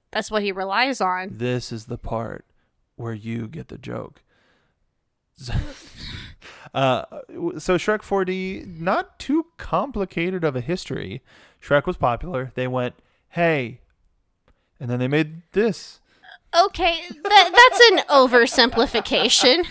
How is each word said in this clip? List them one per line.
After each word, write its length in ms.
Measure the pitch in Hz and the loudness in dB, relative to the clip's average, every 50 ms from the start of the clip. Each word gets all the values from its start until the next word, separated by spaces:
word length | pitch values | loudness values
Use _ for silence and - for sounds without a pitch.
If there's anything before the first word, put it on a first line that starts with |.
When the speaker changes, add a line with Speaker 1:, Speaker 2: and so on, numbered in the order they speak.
| _ _ | _ _
Speaker 1:
that's 200 | - 214 208 - | -6 -6 -6 -2
what 100 | 214 214 202 | -2 -2 -2
he 80 | 202 | -2
relies 480 | 185 190 190 196 190 220 247 277 254 - | -4 -4 -4 -2 -2 0 0 -2 -2 -2
on. 280 | 196 185 185 180 185 - 113 | -2 -2 -2 -4 -6 -10 -8
Speaker 2:
This 340 | 110 120 123 123 123 - - | -6 -4 -2 -2 -4 -6 -8
is 140 | 117 110 107 | -12 -12 -10
the 120 | - 123 | -12 -12
part 480 | - - - 117 113 117 110 - - - _ _ _ _ _ _ _ _ _ _ | -10 -8 -6 -6 -6 -6 -8 -10 -14 -16 _ _ _ _ _ _ _ _ _ _
where 180 | - 120 117 110 | -12 -10 -8 -8
you 340 | 104 104 113 113 117 113 | -8 -8 -8 -8 -8 -8
get 200 | 110 110 - - - | -10 -12 -14 -14 -14
the 80 | 107 | -16
joke. 460 | 110 123 117 120 117 110 - - _ _ | -16 -12 -12 -10 -10 -12 -14 -18 _ _
<laughs> 40 | _ _ _ _ _ _ _ _ _ _ _ _ _ _ _ _ _ _ _ _ _ _ - | _ _ _ _ _ _ _ _ _ _ _ _ _ _ _ _ _ _ _ _ _ _ -18
So, 120 | 135 120 - - - - - - - - - - - - - - - - - - - - - - - - - | -10 -6 -4 -4 -4 -6 -10 -16 -20 -20 -20 -18 -16 -16 -16 -16 -16 -18 -20 -20 -20 -20 -20 -20 -20 -8 -4
uh, 320 | 135 135 131 123 104 - - - - - - - | 0 0 0 0 -2 -4 -8 -14 -16 -16 -16 -10
w-, 260 | - 170 170 - 151 | -8 -6 -6 -6 -6
so 180 | - - 185 | -2 0 0
Shrek 240 | 165 - - 214 208 | 0 0 -2 -2 -2
four 240 | - - 202 196 190 | -4 -4 -2 -2 -2
D, 380 | 185 185 190 185 190 190 - - | -2 -4 -4 -6 -6 -8 -10 -12
not 500 | 202 170 160 165 180 220 330 381 - _ - | -14 -14 -6 -2 -2 -2 -2 -2 -6 _ -10
too 260 | - - 277 330 320 - _ | -4 -2 -2 -2 -2 -4 _
complicated 840 | - - - 156 175 220 294 240 208 190 180 - 165 170 185 185 180 165 | -18 -6 -4 -2 -2 -2 -2 -4 -6 -6 -4 -4 -4 -4 -2 -2 -2 -2
of 120 | 151 131 | -2 -2
a 20 | 127 | -2
history. 600 | 117 131 175 185 - - 131 107 98 92 98 131 - _ _ - - _ _ _ - | -4 -4 -6 -6 -6 -8 -8 -8 -8 -10 -12 -14 -16 _ _ -20 -20 _ _ _ -2
Shrek 220 | - 143 143 - | 0 2 2 2
was 100 | 185 175 | 0 -2
popular. 560 | - 160 123 117 113 139 170 180 127 131 123 - | -2 -2 -2 -2 -2 -4 -6 -6 -6 -6 -6 -6
They 120 | 127 127 | -6 -4
went, 280 | 127 127 127 123 123 - _ _ _ _ _ _ _ | -2 -2 -4 -4 -4 -8 _ _ _ _ _ _ _
"Hey," 500 | - 170 175 165 160 139 123 113 123 - _ _ _ _ _ _ _ _ _ _ _ _ _ _ _ _ _ _ _ - | -4 0 0 2 2 0 -2 -6 -10 -14 _ _ _ _ _ _ _ _ _ _ _ _ _ _ _ _ _ _ _ -12
and 80 | 139 120 | -6 -6
then 100 | 123 123 | -4 -2
they 80 | 127 | 0
made 360 | 127 143 156 160 156 160 170 - _ - | 0 0 0 0 -2 -6 -14 -20 _ -2
this. 480 | 190 220 226 180 - - - - _ _ _ _ _ - - - - _ _ - | 0 0 0 -2 -4 -10 -16 -20 _ _ _ _ _ -20 -20 -20 -20 _ _ 2
Speaker 1:
Okay, 460 | 330 381 403 - - 349 339 339 330 339 359 | 2 2 2 0 -2 -2 -2 -2 -2 -6 -12
tha-, 120 | 339 294 320 | -12 -8 0
that's 560 | 403 415 403 359 349 339 480 480 508 494 494 480 453 | 6 6 6 6 8 8 8 8 8 8 8 8 8
an 80 | 381 302 - - | 8 6 4 4
oversimplification. 1600 | 294 277 254 254 240 240 233 269 - - 233 226 - 226 233 - - 226 - - 269 180 175 233 - - - 233 285 339 349 - | 6 6 6 6 6 6 6 6 4 4 2 4 4 0 0 0 0 -2 -2 0 0 0 2 2 2 4 4 4 4 4 2 -2